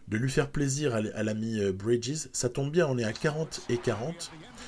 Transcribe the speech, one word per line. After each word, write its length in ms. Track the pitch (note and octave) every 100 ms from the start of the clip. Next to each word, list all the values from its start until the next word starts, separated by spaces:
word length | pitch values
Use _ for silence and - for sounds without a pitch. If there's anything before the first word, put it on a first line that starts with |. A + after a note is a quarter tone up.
| -
de 80 | G#2+
lui 140 | C3
faire 200 | D3+ C#3
plaisir 440 | D3 C#3 C3+ D3
à 40 | A2+
l-, 140 | G#2+
à 80 | -
l'ami, 380 | G#2+ G#2+ A2+ A2
euh, 120 | G2
Bridges. 560 | F#2 G#2+ A#2+ A#2+ D3+ -
Ça 160 | - B2
tombe 240 | C#3 C#3
bien, 140 | E3 D#3
on 100 | B2
est 60 |
à 80 | A2
quarante 500 | G#2+ D#3 D3+ D#3+ - -
et 100 | A#2+
quarante. 540 | B2 G#2 C3+ E3+ - - - -